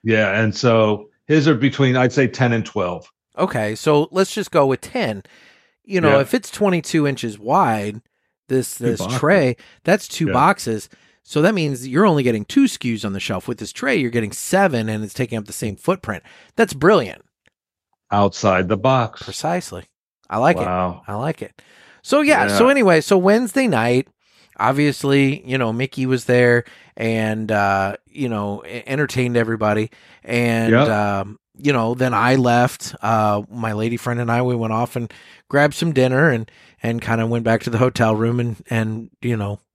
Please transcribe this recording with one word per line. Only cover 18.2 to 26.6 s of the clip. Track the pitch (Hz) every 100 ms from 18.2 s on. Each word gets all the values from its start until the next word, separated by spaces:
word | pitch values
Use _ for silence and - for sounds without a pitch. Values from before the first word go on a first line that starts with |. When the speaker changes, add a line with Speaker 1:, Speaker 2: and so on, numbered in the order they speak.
| 101 - 104 92 90
Speaker 1:
the | 104
box. | 127 131 113 -
Speaker 2:
Precisely. | - - 156 180 - 90 - _ _ _ _
I | 104
like | 139 175
it. | 90
Speaker 1:
Wow. | 90 92 87 -
Speaker 2:
I |
like | 104 143 -
it. | - _ _ _ - _
So, | - 285
yeah, | 294 269 202
Speaker 1:
Yeah. | 202
Speaker 2:
so | 240
anyway, | 277 202 160
so | - 196
Wednesday | 185 214 247 277 254
night, | 127 117 127 - _ _ _ _ -
obviously, | 113 135 147 - 139 139 135 147 127
you | 131
know, | 120
Mickey | 113 131 - 127
was | 127
there | - 123 123 120